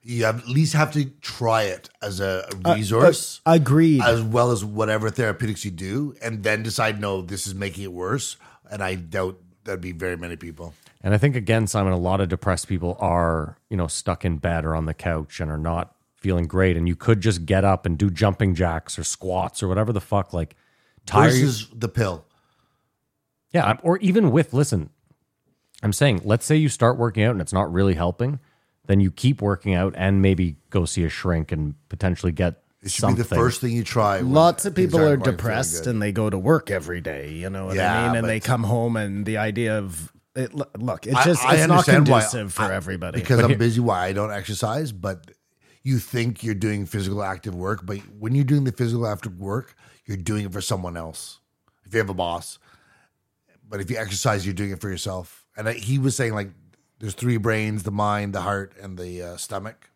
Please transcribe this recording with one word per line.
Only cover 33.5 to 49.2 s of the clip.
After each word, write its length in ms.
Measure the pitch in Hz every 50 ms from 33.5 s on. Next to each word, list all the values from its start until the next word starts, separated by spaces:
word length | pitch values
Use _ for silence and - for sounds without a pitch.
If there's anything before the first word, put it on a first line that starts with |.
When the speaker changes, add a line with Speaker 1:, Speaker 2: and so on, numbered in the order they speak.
| 113 -
Speaker 1:
thing 100 | 131 120
you 120 | 113 120 107
try 340 | - - 120 107 104 98 95
when 100 | 87 87 135
Speaker 2:
Lots 320 | 156 165 175 165 - -
of 100 | 202 156
Speaker 1:
things 120 | 180 185 160
Speaker 2:
people 80 | 143 165
Speaker 1:
aren't 140 | 156 151 143
Speaker 2:
are 40 |
Speaker 1:
quite 60 | 135 -
feeling 120 | 123 120
Speaker 2:
depressed 460 | 85 98 113 107 117 - 82 82 82 80
Speaker 1:
good. 40 | 123
Speaker 2:
and 100 | 120 107
they 100 | 104 104
go 180 | 95 113 110 107
to 80 | 98
work 320 | 95 92 127 160 156 - -
every 300 | 98 90 78 85 87 87
day, 300 | 78 80 73 69 71 73 78
you 160 | 82 87 95
know 160 | 98 95 95
what 80 | 95 95
Speaker 1:
Yeah, 200 | 95 92 90 87 85
Speaker 2:
I 80 | 85
mean? 80 | 85 -
And 40 | - -
Speaker 1:
but 40 |
Speaker 2:
they 120 | - 110 110
come 240 | - - 123 117 110
home 320 | 98 120 117 117 120 117
and 300 | 110 104 101 98 101 104
the 120 | 107 110
idea 400 | 107 107 107 104 117 117 110 110 107
of 320 | 98 95 85 78 80 - _ _ _ _ _
it, 180 | 131 131 117 -
lo-, 120 | 147 139 - -
look, 300 | 101 117 123 92 85 -
it 80 | 113 135
Speaker 1:
I, 80 | 156 -
Speaker 2:
just, 180 | 170 175 - 127
Speaker 1:
I 120 | 127 139
Speaker 2:
it's 120 | - 156
not 40 | 143 - 180 175
Speaker 1:
understand 200 | - 131 143 147
why 140 | 143 135 113
Speaker 2:
conducive 320 | 107 - 123 120 104 98 -
for 100 | - 110
Speaker 1:
I, 120 | - 95
Speaker 2:
everybody. 440 | 95 - 92 95 85 90 87 - -
Speaker 1:
because 180 | - - 127
Speaker 3:
But 80 | 113 110
Speaker 1:
I'm 40 | 120
Speaker 3:
here 60 | 120 104
Speaker 1:
busy, 220 | 117 117 110 120
why 240 | 120 117 98 90 90
I 80 | 95 98
don't 180 | 101 104 107
exercise, 600 | 104 101 92 - 104 - - 107 113 151 160 131 107
but 380 | 90 87 98 95 85 - - - _ _ _ _ _ _ _ _ _ _
you 140 | 131 131 117
think 440 | - - - 120 117 123 107 - 113
you're 120 | 113 110
doing 300 | 95 104 110 104 101 98
physical 360 | 80 - 104 95 98 101 101 101
active 300 | 95 95 90 - 107 90
work, 300 | 87 90 98 110 90 92
but 120 | 92 101 101 101 - 98 104
when 140 | 107 113 131
you're 100 | 143 143
doing 180 | 127 147 147 139
the 80 | 127
physical 340 | - - 123 117 117 117 117
active 320 | 110 104 90